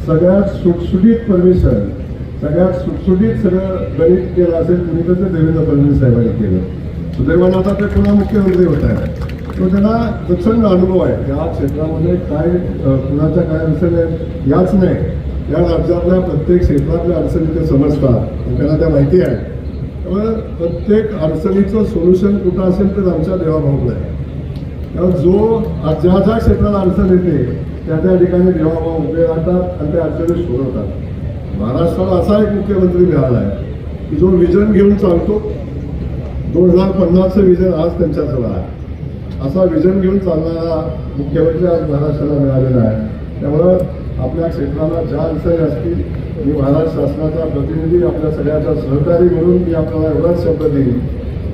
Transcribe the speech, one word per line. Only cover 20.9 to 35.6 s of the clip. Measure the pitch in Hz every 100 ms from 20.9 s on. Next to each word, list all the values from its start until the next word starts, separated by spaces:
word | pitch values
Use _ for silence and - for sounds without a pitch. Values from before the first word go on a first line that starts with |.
| 220 - -
अडचणीचं | 156 156 202 190 196 220
सोल्युशन | 196 170 180 185 202 202
कुठं | 180 180
असेल | 185 180 196 202
तर | 180
आमच्या | 156 165 185
देवाभाऊला | 160 156 139 131 120
आहे. | - - - - - - - - - -
त्यामुळे | 165 180 175
जो, | 170 202 226 220 - - 156 156
ज्या | 175 196 208
ज्या | 226
क्षेत्रात | - 202 208 202 180
अडचण | 180 190
येते | 180 170 139 120 - - - 160
त्या | 160
त्या | 185 180
ठिकाणी | 170 180 185
देवाभाऊ | 160 156 160 165 160
उभे | 143 165
राहतात | 165 165 180 180 180 -
आणि | 147
त्या | 170
अडचणी | 156 151 165 175
सोडवतात. | - 123 135 - 101 - - - - - - 196
महाराष्ट्राला | 120 156 165 185 190
असा | 180 - 208
एक | 208
मुख्यमंत्री | 202 - 185 180 180 170
मिळाला | 143 127 113
आहे | 98 98 - - - - -
की | 151
जो | 185
व्हिजन | 180 170 190 214
घेऊन | 196 202 202
चालतो. | 190 165 202 208 - -